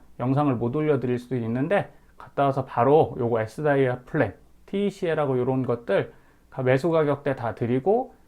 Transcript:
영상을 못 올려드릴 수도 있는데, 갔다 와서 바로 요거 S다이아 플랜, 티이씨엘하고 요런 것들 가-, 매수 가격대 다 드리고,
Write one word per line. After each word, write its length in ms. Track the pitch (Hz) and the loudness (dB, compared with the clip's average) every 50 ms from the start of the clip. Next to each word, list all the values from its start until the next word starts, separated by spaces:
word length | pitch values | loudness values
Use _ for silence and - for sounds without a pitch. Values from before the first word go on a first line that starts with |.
| - - - - | -20 -20 -10 -6
영상을 340 | 123 127 135 147 147 143 127 | -2 -2 0 2 2 0 0
못 200 | 107 120 117 131 | 0 -2 -2 -2
올려드릴 440 | 151 151 151 143 123 131 123 123 120 | -2 0 0 0 0 0 -2 -4 -4
수도 160 | 123 - 135 | -4 -6 -6
있는데, 580 | 123 113 110 117 127 143 170 202 190 - - - - _ _ _ | -4 -4 -4 -2 -2 -2 0 0 -2 -2 -4 -10 -20 _ _ _
갔다 280 | - - - - 143 139 | -20 -20 -10 -2 0 0
와서 200 | 139 135 143 127 | 0 0 -2 -4
바로 500 | - - 123 120 135 147 160 - - - 127 | -4 -2 0 4 4 6 4 4 2 0 -4
요거 220 | 120 113 120 113 | -2 0 0 0
S다이아 580 | 110 110 - - 151 147 143 139 135 127 123 123 - | -2 -4 -6 -4 0 0 2 2 2 2 0 -4 -8
플랜, 280 | - - 151 117 101 - - - - - - - | -6 -2 0 0 0 -2 -12 -20 -20 -20 -20 -14
티이씨엘하고 720 | - - 196 202 196 196 - 185 165 156 156 147 135 131 | -6 -4 -2 -2 -2 -4 -4 -4 -2 -2 0 0 0 0
요런 260 | 123 123 131 131 131 127 | 0 0 0 0 -2 0
것들 500 | 113 120 120 - - 196 170 127 - - - - - _ _ _ _ | -2 -4 -4 -2 0 0 0 0 -2 -10 -20 -20 -20 _ _ _ _
가-, 140 | - - 127 | -8 -2 2
매수 260 | 127 131 135 175 170 | 2 2 4 2 2
가격대 440 | 165 160 151 147 139 139 - 143 131 | 2 2 2 2 0 -2 -2 -4 -4
다 200 | 120 117 113 107 | -2 -4 -4 -4
드리고, 600 | - 123 113 123 135 135 190 214 247 262 - - _ - | -2 -2 0 0 0 2 2 2 2 0 -6 -12 _ -20